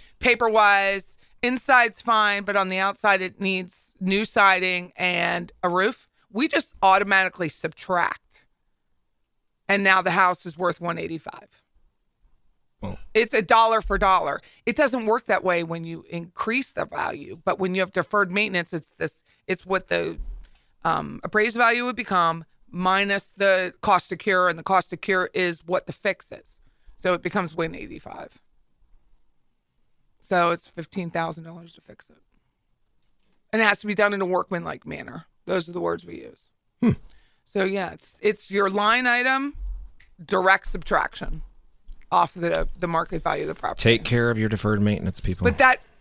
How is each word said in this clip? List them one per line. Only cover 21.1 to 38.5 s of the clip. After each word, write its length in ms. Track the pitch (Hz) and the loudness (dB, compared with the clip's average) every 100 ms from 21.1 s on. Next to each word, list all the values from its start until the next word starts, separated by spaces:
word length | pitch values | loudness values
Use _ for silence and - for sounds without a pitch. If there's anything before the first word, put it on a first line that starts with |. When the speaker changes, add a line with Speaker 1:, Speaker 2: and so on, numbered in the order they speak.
| - | -10
Speaker 1:
appraised 320 | - 214 226 226 | -4 0 0 2
value 300 | 233 240 247 | 2 2 -2
would 100 | 233 | -4
become 480 | 214 185 165 165 160 _ _ | -2 2 2 0 -8 _ _
minus 580 | 180 185 190 202 202 - - | -4 0 0 0 -2 -6 0
the 360 | 196 185 180 - | 2 2 0 -4
cost 280 | - 180 - | 2 2 2
to 80 | 175 | -6
cure, 320 | 214 185 180 | 0 2 2
and 100 | 165 | 0
the 40 | |
cost 260 | - 190 - | 0 0 0
to 80 | 175 | -6
cure 320 | - 185 180 | -2 -2 0
is 320 | - 180 165 165 | -2 -2 -2 -4
what 200 | 180 - | -4 -4
the 60 | |
fix 400 | - 202 - - | -6 -4 -4 -8
is. 260 | - - _ _ _ - - | -20 -20 _ _ _ -20 -6
So 160 | 180 | -2
it 80 | 180 | -2
becomes 340 | 175 185 170 165 | -2 -4 -4 -4
one 180 | 165 | -6
eighty-five. 680 | 175 - - - - - _ _ _ _ _ _ - _ _ _ _ _ _ _ _ _ _ _ _ | -8 -16 -16 -16 -16 -18 _ _ _ _ _ _ -20 _ _ _ _ _ _ _ _ _ _ _ _
So 320 | - 180 170 | -2 2 2
it's 160 | 170 - | 0 -6
fifteen 420 | - 156 196 170 | -14 -10 -8 -6
thousand 340 | 170 165 160 | -4 -6 -8
dollars 300 | 165 170 170 | -16 -20 -20
to 80 | _ | _
fix 280 | - - - | -20 -20 -20
it. 80 | _ _ _ _ _ _ _ _ _ _ _ _ _ _ | _ _ _ _ _ _ _ _ _ _ _ _ _ _
And 80 | 220 | 0
it 40 | 214 | 2
has 140 | 208 | 2
to 60 | 208 | -2
be 60 | |
done 200 | 202 208 | 2 2
in 80 | 202 | 2
a 40 | 185 | -2
workmanlike 600 | 180 - 175 165 - - | -2 -2 -6 -6 -12 -12
manner. 400 | 156 - 165 - _ - | -14 -12 -16 -20 _ -4
Those 220 | 185 165 | -4 -4
are 60 | |
the 80 | 175 | -6
words 240 | 170 170 175 | -4 -4 -8
we 100 | 170 | -16
use. 280 | - - _ _ _ - | -16 -20 _ _ _ 0
Speaker 2:
Hmm. 100 | 233 - - - _ _ | 2 2 -4 -20 _ _
Speaker 1:
So 200 | _ 202 190 | _ -4 -2
yeah, 260 | 196 170 | -2 -6
it's, 240 | - - - | -10 -20 -4
it's 280 | 208 - | -2 -2
your 200 | - | -4